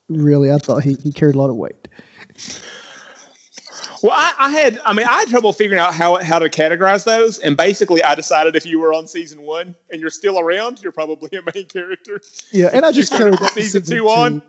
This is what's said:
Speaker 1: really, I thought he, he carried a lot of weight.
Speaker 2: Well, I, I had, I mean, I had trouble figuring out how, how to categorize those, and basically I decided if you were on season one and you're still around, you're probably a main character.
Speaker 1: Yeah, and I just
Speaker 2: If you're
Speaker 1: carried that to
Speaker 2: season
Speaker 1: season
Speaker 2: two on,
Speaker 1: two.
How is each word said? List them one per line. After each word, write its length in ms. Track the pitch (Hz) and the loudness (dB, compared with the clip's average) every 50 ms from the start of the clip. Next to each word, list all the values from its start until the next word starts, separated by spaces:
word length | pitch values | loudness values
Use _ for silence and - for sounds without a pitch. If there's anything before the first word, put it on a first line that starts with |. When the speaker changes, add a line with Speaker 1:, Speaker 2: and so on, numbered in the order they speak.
| _ - | _ -6
Speaker 1:
really, 420 | 160 156 147 147 147 143 139 135 | -4 0 2 4 4 4 4 4
I 80 | 147 147 | 2 2
thought 240 | - - 120 143 123 | 0 0 -2 0 0
he, 120 | 139 135 - - | 0 -2 -2 -4
he 100 | 151 143 | -8 -2
carried 220 | - 156 147 139 | 2 2 2 4
a 40 | 139 | 2
lot 120 | 139 135 | 0 0
of 60 | 120 | -2
weight. 320 | 110 78 60 - - - - _ - - _ _ - - - _ - - - - - - - - - - - - - - - - - - _ _ _ _ _ _ - - - - - - - - - | -4 -6 -8 -10 -14 -20 -20 _ -20 -20 _ _ -20 -20 -20 _ -20 -18 -18 -16 -18 -18 -20 -20 -20 -20 -20 -20 -20 -20 -20 -20 -20 -20 _ _ _ _ _ _ -20 -20 -20 -18 -18 -18 -18 -6 -2
Speaker 2:
Well, 120 | - 220 - | 0 2 2
I, 200 | 277 311 339 - - | 2 0 0 0 0
I 120 | 269 277 | 0 0
had, 280 | 294 311 302 254 220 247 - | 2 2 2 2 0 0 -2
I 80 | 220 202 | -2 0
mean, 140 | 214 233 | 0 0
I 80 | 240 247 | 0 0
had 140 | 359 427 247 | 0 0 0
trouble 240 | 233 247 220 208 196 | 0 2 2 2 0
figuring 280 | - 214 202 196 180 | 0 0 0 2 2
out 120 | 170 180 165 | 0 0 0
how, 300 | 160 170 175 175 185 180 | 0 2 2 2 0 0
how 160 | 160 165 170 | 0 0 0
to 100 | 165 156 | 0 0
categorize 560 | - - 156 156 170 170 190 190 196 202 196 | 0 0 0 0 2 2 2 2 2 2 0
those, 360 | 233 220 226 226 226 202 - | 0 2 2 2 0 0 -2
and 160 | - 151 147 | -2 0 0
basically 440 | 143 165 196 202 - 208 - 175 165 | 2 2 0 0 0 0 2 2 2
I 140 | - 151 147 | 4 2 0
decided 400 | 156 156 - 175 156 160 165 160 | 0 0 0 0 2 2 2 0
if 100 | 160 - | 0 -2
you 140 | 170 160 160 | -2 -2 0
were 160 | 160 160 156 | 2 0 0
on 140 | 160 160 160 | 0 -4 -8
season 340 | - 170 165 147 156 147 147 | -10 -12 -12 -12 -16 -16 -12
one 320 | 151 156 170 180 180 175 - _ - | -10 -8 -8 -10 -12 -14 -20 _ -16
and 100 | 170 160 | -12 -10
you're 80 | 160 160 | -8 -10
still 300 | - - - 196 190 185 | -8 -4 -4 -2 0 0
around, 420 | 165 165 180 196 220 240 247 208 | 0 0 0 -2 -2 -6 -8 -10
you're 120 | 196 180 - | -10 -10 -8
probably 440 | 160 156 151 156 151 156 151 - | -6 -6 -6 -8 -10 -10 -12 -12
a 60 | 190 175 170 165 | -10 -10 -8 -10
main 120 | 202 190 | -10 -12
character. 540 | 156 - 190 175 185 190 - _ 220 202 202 - _ _ - - _ - | -10 -10 -10 -10 -10 -10 -12 _ -12 -14 -14 -14 _ _ -20 -14 _ 0
Speaker 1:
Yeah, 180 | 190 175 175 - | 2 2 4 4
and 140 | 254 320 | 4 4
I 60 | 320 226 | 4 4
just 200 | 277 202 - - | 2 0 0 0
Speaker 2:
If 60 | 247 | 2
you're 100 | 220 208 | 4 4
Speaker 1:
carried 100 | 190 185 | 4 2
that 80 | 196 185 | 0 -2
to 60 | - | -4
Speaker 2:
season 280 | 214 220 208 185 202 170 | -4 -4 -2 -2 -4 -2
Speaker 1:
season 140 | 156 202 233 | -2 -2 0
Speaker 2:
two 100 | 220 214 | 2 2
on, 320 | 220 233 240 240 147 147 | 2 2 2 2 0 -4
Speaker 1:
two. 60 | - | -8